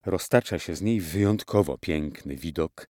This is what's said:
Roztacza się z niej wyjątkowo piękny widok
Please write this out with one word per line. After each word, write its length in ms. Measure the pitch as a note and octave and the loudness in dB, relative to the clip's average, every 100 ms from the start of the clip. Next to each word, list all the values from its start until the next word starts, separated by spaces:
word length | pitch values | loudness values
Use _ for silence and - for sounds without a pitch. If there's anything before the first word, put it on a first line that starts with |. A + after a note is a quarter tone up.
| - | 0
Roztacza 520 | F#2 - C3 - F2 | -2 4 2 2 -6
się 180 | - D#2 | -4 -4
z 60 | |
niej 180 | G2+ A2+ | 0 0
wyjątkowo 760 | D#2+ F2+ G2+ G#2+ - G#2 F2 C2+ | 0 2 4 2 2 2 4 0
piękny 580 | - D#2 D2+ - C#2+ C#2 | -2 -2 -2 -8 -12 -8
widok 500 | D#2+ D2+ D#2 - - | -6 -4 -4 -6 -20